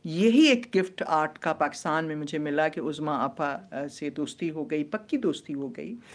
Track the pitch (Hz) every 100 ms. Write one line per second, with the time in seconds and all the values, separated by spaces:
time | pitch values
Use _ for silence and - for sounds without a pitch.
0 | 165 165 226 247 311 247 - 190 185 -
1 | - 156 156 - 165 156 147 - 165 156
2 | 160 151 147 156 151 147 156 160 151 147
3 | 151 139 135 - 143 139 - 139 143 -
4 | 147 151 147 - 170 156 135 151 147 214
5 | - 269 196 143 - 139 139 120 160 240
6 | -